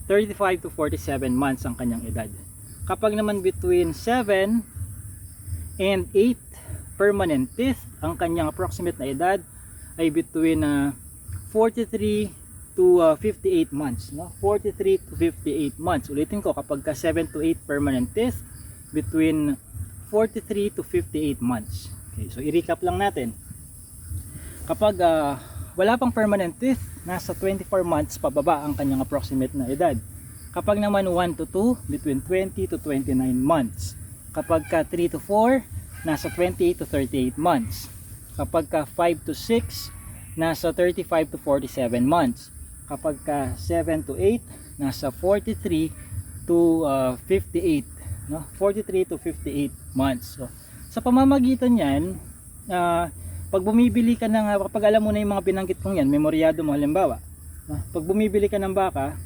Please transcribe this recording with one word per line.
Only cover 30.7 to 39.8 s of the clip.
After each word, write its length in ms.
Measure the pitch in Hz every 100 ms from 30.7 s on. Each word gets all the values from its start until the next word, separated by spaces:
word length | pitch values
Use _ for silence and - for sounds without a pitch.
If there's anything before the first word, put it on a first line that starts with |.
| 208
naman 240 | 208 202 190
one 240 | 175 175 156
to 80 |
two, 320 | 160 185 220 247 -
between 320 | 143 151 135
twenty 400 | - 185 190 -
to 160 | 190 165
twenty-nine 560 | 151 139 139 131 131 127
months. 640 | 135 165 117 - - - - - -
Kapag 400 | - 151 165 156
ka 160 | 170 156
three 240 | 170 170
to 80 | 165
four, 480 | - 202 226 262 - - - - 160
nasa 240 | 151 165
twenty-eight 480 | - 180 185 175 175
to 80 | 156
thirty-eight 480 | 147 131 139 127 123
months. 560 | 165 151 110 - - - - - - -
Kapag 320 | - - -
ka 160 | 160 -
five 320 | - 175 165 -
to 80 | 143
six, 560 | - 226 - -